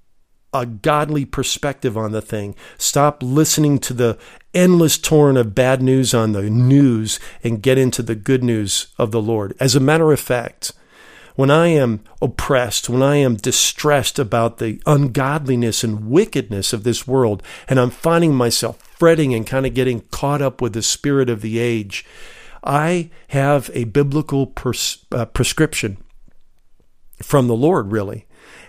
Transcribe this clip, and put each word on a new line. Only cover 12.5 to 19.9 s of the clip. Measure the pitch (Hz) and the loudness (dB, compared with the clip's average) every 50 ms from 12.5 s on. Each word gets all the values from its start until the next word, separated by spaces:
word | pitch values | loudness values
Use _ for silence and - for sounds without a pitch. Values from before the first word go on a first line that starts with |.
| 143 127 123 117 - - - - | 0 0 0 -2 -4 -6 -4 -2
when | 120 127 135 | 0 2 2
I | 139 147 | 2 2
am | 147 139 127 117 | 2 2 2 0
distressed | 104 - 131 - - - - - - - 151 147 139 117 - - - | -2 -4 -4 -2 0 0 -2 -2 -2 0 2 2 2 0 -2 -2 -4
about | 135 98 120 117 113 117 113 - | -4 -2 0 0 0 -2 -2 -4
the | - 113 104 - - | -6 -6 -6 -4 0
ungodliness | - 151 143 143 135 110 143 135 135 143 160 143 131 131 120 120 113 104 - - | 2 2 2 2 0 0 -2 -2 -2 -2 -4 -2 -2 0 0 0 -2 -2 -2 -4
and | 113 107 107 107 107 | -4 -4 -6 -4 0
wickedness | 127 170 220 214 - 143 127 - 107 98 95 - - | 2 2 2 2 -2 -6 -6 -4 -6 -6 -4 -4 -4
of | 113 101 | -2 -2
this | 120 113 - - | -2 -2 -2 -4
world, | - 127 135 127 110 104 92 - - - - - | -2 0 0 0 0 -2 -4 -8 -14 -20 -20 -6
and | - 135 131 | -2 0 2
I'm | 123 123 | 2 0
finding | 113 - - 165 165 170 170 160 143 | -2 -4 -2 0 2 4 4 2 2
myself | 127 123 117 107 - - 117 - - - | 2 2 0 0 -2 -4 -6 -8 -10 -18
fretting | - - - 170 165 165 156 156 135 123 | -20 -4 2 4 4 4 4 2 0 0
and | 113 110 | -2 -4
kinda | - - 135 135 131 | -4 -4 -2 -2 -2
getting | 120 131 127 127 | -2 -2 0 0